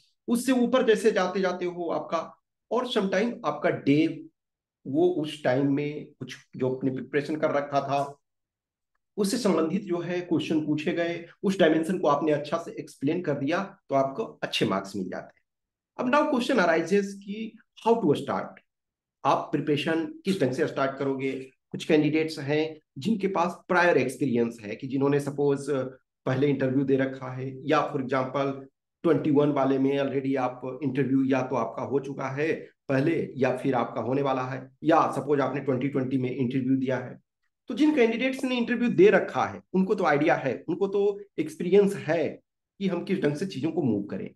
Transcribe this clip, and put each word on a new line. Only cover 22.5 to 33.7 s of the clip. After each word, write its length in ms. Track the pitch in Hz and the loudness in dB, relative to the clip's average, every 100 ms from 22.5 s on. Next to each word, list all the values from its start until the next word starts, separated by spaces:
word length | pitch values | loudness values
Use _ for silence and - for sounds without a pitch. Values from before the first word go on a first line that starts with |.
| 151 156 - _ - | 0 -2 -6 _ -8
जिनके 300 | 165 202 190 | -2 0 0
पास 300 | 180 175 - - | 0 -2 -4 0
prior 280 | 180 175 143 | 4 4 4
experience 600 | 131 - 139 117 117 - | 2 -2 0 2 0 -4
है, 160 | 104 113 | -12 -10
कि 100 | 135 | -6
जिन्होंने 340 | 135 139 143 | 0 2 2
suppose 460 | 143 143 143 139 139 135 131 - _ _ - | 0 -2 0 0 -2 -4 -4 -10 _ _ -4
पहले 200 | 131 147 | 0 2
interview 380 | 135 127 135 | 2 0 0
दे 120 | 135 135 | 2 2
रखा 360 | 131 - 127 | 2 -4 -10
है, 360 | 127 135 131 135 | -8 -10 -8 0
या 240 | 151 - | 0 0
for 100 | 143 | -4
example 500 | 120 135 131 143 139 135 - _ _ _ | -2 -2 0 -2 -2 -4 -14 _ _ _
ट्वेंटी 280 | 175 143 160 | 2 2 4
वन 180 | 143 147 | 4 4
वाले 300 | 139 131 135 | 2 2 2
में 200 | 135 139 | 2 2
already 380 | 131 135 135 135 | 0 -2 -2 -2
आप 420 | 123 - 127 127 | -2 -4 -10 -6
interview 420 | 139 135 123 135 | -4 -2 0 2
या 180 | 131 131 | 2 0
तो 140 | 120 127 | 0 -2
आपका 260 | 113 - | -2 -6
हो 180 | 113 139 | -4 -4
चुका 280 | 139 135 131 | -4 -8 -8
है 260 | 139 156 - - _ - | -4 -2 -4 -8 _ -2
पहले, 440 | 135 160 147 92 127 | 0 2 0 -4 0
या 200 | 127 123 | 0 0
फिर 180 | 139 | 0